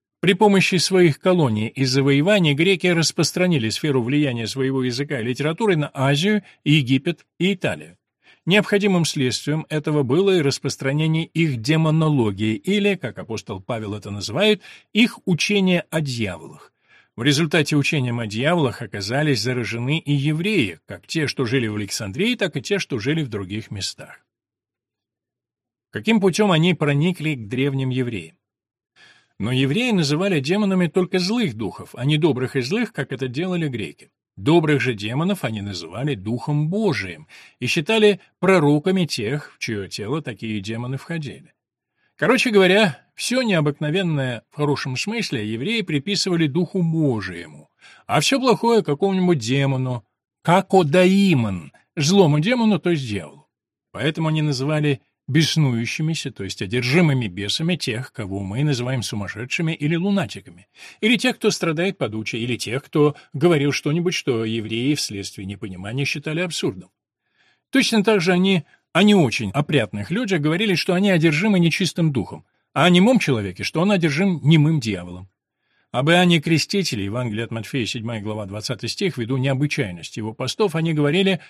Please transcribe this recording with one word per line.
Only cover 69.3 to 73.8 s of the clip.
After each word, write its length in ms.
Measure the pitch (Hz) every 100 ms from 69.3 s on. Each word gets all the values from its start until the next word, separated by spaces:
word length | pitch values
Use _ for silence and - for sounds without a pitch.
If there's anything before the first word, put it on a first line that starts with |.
| - 101
опрятных 600 | 139 147 143 110 101 104
людях 300 | 190 226 180
говорили, 340 | 147 160 220 170
что 180 | -
они 180 | 180 202
одержимы 480 | 175 165 151 214 190
нечистым 520 | 170 - 185 - 160
духом, 340 | 131 87 - _ _ _
а 120 | 135 170
о 40 |
немом 300 | 175 214 254
человеке, 440 | - 117 98 92
что 180 | 92 156